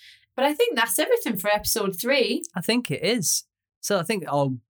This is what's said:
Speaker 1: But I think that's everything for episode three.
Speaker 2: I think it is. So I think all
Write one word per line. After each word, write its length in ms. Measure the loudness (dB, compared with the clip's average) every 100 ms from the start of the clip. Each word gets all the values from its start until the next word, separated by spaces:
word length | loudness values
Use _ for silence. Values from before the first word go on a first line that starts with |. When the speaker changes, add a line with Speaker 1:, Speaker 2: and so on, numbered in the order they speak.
| -20 -20 _ 0
Speaker 1:
But 80 |
I 80 | 2
think 240 | 2 2 2
that's 220 | 0 0
everything 400 | 2 2 0 -2
for 100 | 0
episode 500 | 0 0 -2 -2 -2
three. 440 | 0 2 2 -2 -6
Speaker 2:
I 60 | -6
think 300 | -2 0 -2
it 120 | -2
is. 420 | 0 0 0 -2 -4 _ _ _
So 180 | -2 -2
I 40 |
think 220 | 0 -4 -2
all 260 | 0 0 -2